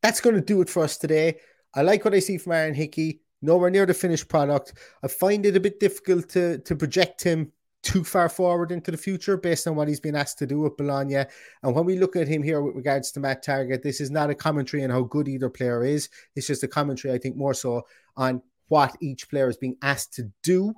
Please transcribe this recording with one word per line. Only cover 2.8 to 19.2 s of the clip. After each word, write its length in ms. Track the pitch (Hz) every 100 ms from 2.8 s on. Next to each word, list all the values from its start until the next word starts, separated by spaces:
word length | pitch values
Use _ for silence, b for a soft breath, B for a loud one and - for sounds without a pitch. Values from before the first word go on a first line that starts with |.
| 151 156 160 151 _ _ 143
Nowhere 240 | 175 180
near 160 | 190 196
the 80 |
finished 360 | 180 185 160 -
product. 440 | 160 143 143 - - B B
I 60 | 135
find 360 | - 185 208 202
it 120 | 190
a 20 |
bit 180 | 190 202
difficult 520 | 202 196 - 180 170
to, 300 | 190 175 151
to 180 | - 156
project 440 | 151 151 175 -
him 300 | 180 160 151 _ _ _
too 200 | - 190
far 260 | 165 190 170
forward 420 | - 180 175 170
into 200 | 175 160
the 60 | 165
future 400 | - 185 - 190
based 300 | 185 160 -
on 80 | 156
what 120 | 151
he's 120 | 147
been 160 | 156 147
asked 240 | 143 -
to 80 | 143
do 120 | 143
with 160 | 151 147
Bologna. 480 | 143 139 139 139 135 B B B
And 120 | 135 127
when 100 | 170
we 140 | 185
look 160 | 185 185
at 120 | 151
him 140 | 156
here 200 | 143 151
with 140 | 143 -
regards 360 | 131 139 -
to 80 | -
Matt 240 | 139 131
Targett, 400 | - 139 131 127
this 180 | 143 135
is 80 | 139
not 200 | 151 147
a 60 | 143
commentary 480 | 147 147 131 147
on 60 | 135
how 140 | 127
good 240 | 123 147 147
either 220 | 135 127
player 340 | - 127 120
is. 260 | 123 147 - B B -
It's 120 | -
just 160 | 143
a 40 | 131
commentary, 460 | - 143 131 139
I 40 | 127
think, 180 | 135 127
more 180 | 139
so 320 | 131 135 120 - b b -
on 260 | 131 127 _ _ _
what 260 | 156 147 -
each 280 | 160 131